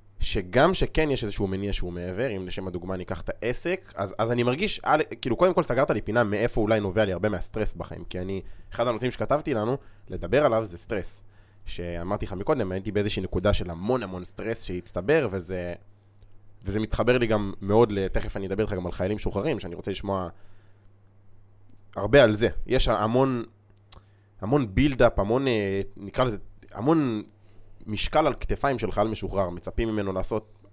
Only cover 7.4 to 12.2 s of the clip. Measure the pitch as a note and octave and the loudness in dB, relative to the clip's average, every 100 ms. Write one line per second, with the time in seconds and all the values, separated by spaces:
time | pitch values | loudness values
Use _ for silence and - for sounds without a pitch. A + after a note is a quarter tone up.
7.4 | - - G#2 - E2+ E2 F2 F#2 F#2 G2 | -4 -2 -2 -4 -8 -10 -10 -8 -6 -6
8.4 | - - - - A#2+ A2+ B2 - G#2+ C#3+ | -8 -12 -10 -4 -2 0 -2 -2 0 0
9.4 | D#3 A#2 G#2+ C#3 - - - F#2 F2 A#2+ | 0 0 0 -2 -6 -20 -10 -8 2 4
10.4 | D3 A2+ A2 E2+ - G#2+ E2+ - - - | 6 4 0 -6 -6 -6 -6 -10 -20 -20
11.4 | - - - - F2 E2+ F2 G#2 | -20 -18 -12 -8 -6 -6 -4 -4